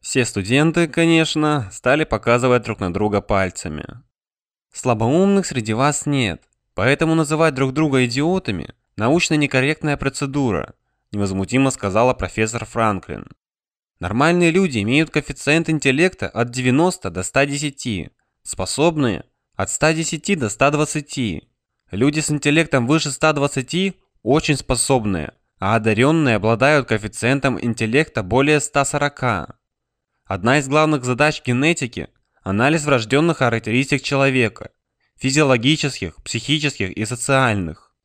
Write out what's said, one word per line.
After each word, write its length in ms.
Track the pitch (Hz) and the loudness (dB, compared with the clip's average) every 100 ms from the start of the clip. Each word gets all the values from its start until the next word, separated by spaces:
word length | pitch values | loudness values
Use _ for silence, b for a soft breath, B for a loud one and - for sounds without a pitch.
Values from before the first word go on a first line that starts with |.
Все 240 | - 135 | -4 -2
студенты, 600 | 117 - 98 131 160 160 170 | -2 -4 0 2 2 2 0
конечно, 800 | - 165 165 156 156 151 147 101 | 2 2 4 2 0 0 0 -4
стали 320 | - 123 147 | -4 0 0
показывать 580 | 156 107 - 120 127 123 | 0 -2 2 2 4 2
друг 180 | 113 107 | 0 -6
на 120 | 95 | -4
друга 280 | 90 104 101 | -2 0 0
пальцами. 640 | - 101 92 - 87 76 - 123 _ _ _ _ _ _ _ | 0 0 0 -4 -10 -10 -12 -18 _ _ _ _ _ _ _
«Слабоумных 760 | - 127 113 113 156 196 196 185 | -6 -2 0 2 4 4 2 0
среди 260 | 131 107 | -4 -4
вас 340 | 110 143 147 - | 0 0 0 -2
нет, 380 | 143 113 82 _ _ _ | 0 0 -4 _ _ _
поэтому 420 | - 107 139 160 160 | -2 0 2 2 2
называть 380 | 147 156 160 | 0 2 0
друг 200 | 127 131 | 2 -2
друга 320 | 131 156 135 123 | 0 2 2 2
идиотами — 680 | 123 156 185 - 92 - - _ - | 0 0 0 -2 -6 -8 -16 _ -2
научно 380 | 110 165 - | 2 2 2
некорректная 640 | 156 143 135 135 156 156 143 | 2 2 2 0 -2 -2 -2
процедура», 760 | 139 - 143 139 131 87 - - _ _ _ | -4 -4 -4 0 0 0 -4 -14 _ _ _
невозмутимо 600 | 104 101 95 95 127 135 | -4 -2 -2 0 2 2
сказала 440 | 131 101 98 123 | 0 -2 2 2
профессор 500 | 127 - - 110 117 | 2 -4 -2 -4 -4
Франклин. 600 | 110 - 113 95 - 64 - - _ _ _ _ _ _ | -8 -2 0 -2 -8 -12 -14 -20 _ _ _ _ _ _
Нормальные 540 | 85 110 151 175 170 | -4 0 2 4 2
люди 260 | 170 190 120 | 2 0 0
имеют 320 | 101 139 156 | 0 0 0
коэффициент 580 | 156 - - - 156 165 | -2 -6 -8 0 0 0
интеллекта 600 | 156 135 131 180 - 104 | 0 0 2 0 0 -8
от 220 | - 120 | -2 -4
девяноста 600 | 123 127 131 180 - 95 | 0 0 2 2 0 -8
до 140 | 85 | -6
ста 220 | 92 127 143 | -2 0 0
десяти, 640 | 143 151 - 127 95 71 _ _ _ | -2 -6 -8 -6 -6 -6 _ _ _
способные — 800 | - - 92 - 160 156 127 90 - _ _ - | -16 -8 -6 2 2 2 0 -2 -8 _ _ -6
от 140 | 98 | -6
ста 220 | - 156 | 0 0
десяти 440 | 160 165 160 - 190 | 0 -4 -6 -2 -2
до 120 | 113 | -2
ста 220 | - 139 | 0 0
двадцати. 800 | 147 151 156 143 - 117 78 _ _ _ _ _ | 2 -2 -4 -8 -6 -4 -4 _ _ _ _ _
Люди 300 | 95 135 151 | 0 0 0
с 100 | 147 | -2
интеллектом 560 | 147 147 151 160 139 117 | -2 2 2 2 0 2
выше 240 | 156 147 | 0 0
ста 220 | 131 156 | 0 0
двадцати 640 | 147 139 - 123 170 190 - _ _ | 2 0 -2 -4 -2 -2 -4 _ _
очень 340 | 107 143 - 143 | 0 0 2 -2
способные, 800 | - 123 - 135 107 90 73 _ _ _ | 0 -2 2 2 2 -4 -6 _ _ _
а 160 | 95 | 0
одаренные 640 | 113 107 107 135 160 143 107 | 2 2 4 4 4 2 2
обладают 500 | 107 113 135 151 123 | 2 2 4 2 0
коэффициентом 720 | 110 107 - 117 139 139 110 | -4 -4 -4 -2 0 0 -2
интеллекта 640 | 120 113 110 127 160 - | -4 -4 0 0 0 -4
более 380 | 90 117 143 151 | -2 0 2 0
ста 240 | - 143 | 0 -2
сорока. 720 | 139 143 143 - 123 98 71 - _ _ _ _ _ _ | -2 -2 -4 -2 -2 -2 -6 -16 _ _ _ _ _ _
Одна 340 | _ 95 104 143 | _ -4 2 2
из 80 | 135 | 2
главных 360 | 151 156 151 | 2 2 0
задач 380 | 123 123 151 151 | -2 0 0 0
генетики — 640 | - 123 147 170 123 - - _ _ _ | -4 0 0 0 -4 -8 -12 _ _ _
анализ 440 | - 98 131 160 147 | -4 0 2 2 2
врожденных 520 | 131 110 139 165 160 | 0 2 2 2 2
характеристик 600 | 127 113 107 120 135 143 | 0 0 -2 -2 0 -2
человека — 720 | - 139 139 131 113 - - _ _ _ _ _ | -2 0 2 2 0 -2 -18 _ _ _ _ _
физиологических, 1040 | 131 139 147 123 123 156 143 - 87 - | -2 2 4 4 2 0 -2 -6 -10 -12
психических 680 | - 117 - 151 147 - 92 | -8 -8 -2 -2 -2 -4 -8
и 140 | - | -6
социальных. 920 | 107 120 - 135 127 101 85 78 _ _ | -8 -6 -2 0 2 0 -4 -8 _ _